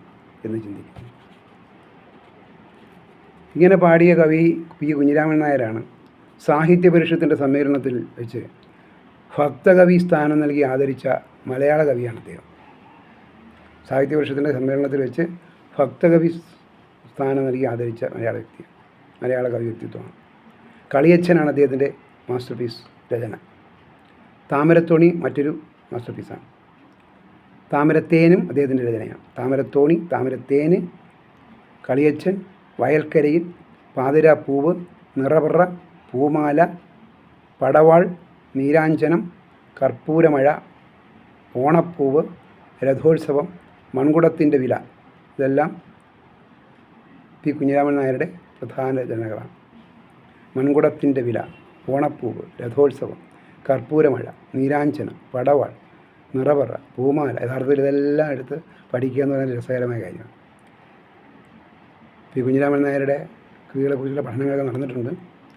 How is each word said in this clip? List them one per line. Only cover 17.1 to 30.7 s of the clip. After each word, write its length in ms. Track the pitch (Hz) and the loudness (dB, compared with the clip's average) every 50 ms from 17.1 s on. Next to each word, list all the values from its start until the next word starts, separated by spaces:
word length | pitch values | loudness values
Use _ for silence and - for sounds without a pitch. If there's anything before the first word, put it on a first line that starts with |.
| - - 139 135 135 139 135 131 | -10 -6 -4 -2 -2 -2 -2 -2
നൽകി 180 | 123 127 131 120 | -4 -2 -4 -4
ആദരിച്ച 320 | 117 117 120 117 113 - 127 - - | -4 -4 -6 -8 -8 -6 -8 -8 -6
മലയാള 220 | 117 113 113 110 107 | -6 -6 -6 -6 -6
വ്യക്തി, 240 | - - _ - - - _ _ _ _ _ _ _ _ _ - | -10 -14 _ -20 -20 -20 _ _ _ _ _ _ _ _ _ -8
മലയാള 240 | 127 123 127 127 127 123 117 | -4 -4 -2 -2 -2 -4 -4
കവി 120 | 117 117 113 | -4 -6 -6
വ്യക്തിത്വമാണ്. 440 | - - - - - 113 113 - - - _ _ _ _ _ - - - - - - - - - - | -8 -10 -12 -14 -14 -14 -16 -18 -20 -20 _ _ _ _ _ -20 -20 -20 -20 -20 -20 -20 -10 -4 0
കളിയച്ഛനാണ് 560 | 139 147 165 175 170 175 175 175 165 151 147 135 | 2 4 4 4 4 4 2 2 2 2 0 2
അദ്ദേഹത്തിൻ്റെ 360 | 139 143 131 135 131 139 139 - - - _ _ _ _ - | 2 2 2 2 0 -2 -2 -4 -8 -18 _ _ _ _ -8
മാസ്റ്റർ 260 | 123 123 - - 127 120 | -8 -8 -8 -8 -10 -8
പീസ് 200 | 123 117 117 - - - _ _ _ - | -8 -8 -10 -12 -20 -20 _ _ _ -8
രചന. 220 | 123 117 120 107 92 - _ _ _ _ _ _ _ _ _ _ - _ _ _ _ _ - _ _ _ _ - | -6 -6 -6 -8 -12 -14 _ _ _ _ _ _ _ _ _ _ -20 _ _ _ _ _ -20 _ _ _ _ -4
താമരത്തോണി 580 | 147 139 151 160 165 170 170 170 165 156 170 175 175 170 139 | -2 0 4 4 6 4 4 4 4 6 6 4 4 2 -4
മറ്റൊരു 280 | 131 120 143 143 151 - - - - _ _ _ - | -4 -2 -2 -4 -4 -4 -8 -12 -20 _ _ _ -12
മാസ്റ്റർ 220 | 123 117 120 - 117 113 | -12 -12 -10 -12 -14 -14
പീസാണ്. 280 | 101 - - - - - _ _ _ _ _ _ _ - _ _ _ _ _ _ _ - - - _ _ _ - _ - 160 | -14 -16 -18 -20 -20 -20 _ _ _ _ _ _ _ -20 _ _ _ _ _ _ _ -20 -20 -20 _ _ _ -20 _ -4 -2
താമരത്തേനും 680 | 143 147 156 156 156 - - 170 160 165 165 180 214 180 175 | 0 2 2 2 0 0 2 2 4 6 6 6 4 4 0
അദ്ദേഹത്തിൻ്റെ 340 | 117 143 143 131 131 127 123 120 | -2 -2 -2 0 0 -2 -2 -2
രചനയാണ്. 360 | 113 107 110 113 - - - - - 123 | -4 -4 -6 -10 -14 -16 -20 -18 -12 -8
താമരത്തോണി, 580 | 120 131 135 135 135 - - 143 143 151 170 170 165 - 127 | -4 -2 -2 -2 -2 -2 0 2 4 4 2 0 0 -4 -4
താമരത്തേന്, 680 | 120 127 131 127 120 123 - 139 143 151 160 | -4 -4 -4 -6 -6 -4 0 0 2 2 2